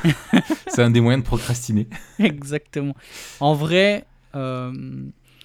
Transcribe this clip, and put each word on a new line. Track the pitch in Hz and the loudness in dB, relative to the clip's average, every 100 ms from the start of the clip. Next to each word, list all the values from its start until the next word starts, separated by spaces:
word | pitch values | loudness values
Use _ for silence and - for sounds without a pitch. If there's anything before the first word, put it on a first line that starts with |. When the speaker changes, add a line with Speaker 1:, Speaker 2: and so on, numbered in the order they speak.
| 165 - - | 0 0 0
Speaker 1:
<laughs> | - - 320 381 | 0 0 -4 -2
C'est | 196 | 2
un | 120 | 4
des | 120 | 6
moyens | 117 135 | 4 2
de | - | 0
procrastiner. | 117 - 120 - 107 - - | -2 -2 -4 -2 -2 -2 -8
Speaker 2:
<laughs> | - - | -10 0
Exactement. | 202 143 139 147 - 151 143 - - - - - | 0 0 -6 -8 -6 -6 -4 -6 -14 -20 -18 0
En | 143 | 2
vrai, | 147 156 180 202 202 - _ _ | 2 2 2 2 0 -6 _ _
euh, | 139 131 127 127 131 131 131 135 - _ - | -8 -6 -6 -8 -10 -12 -12 -14 -16 _ -20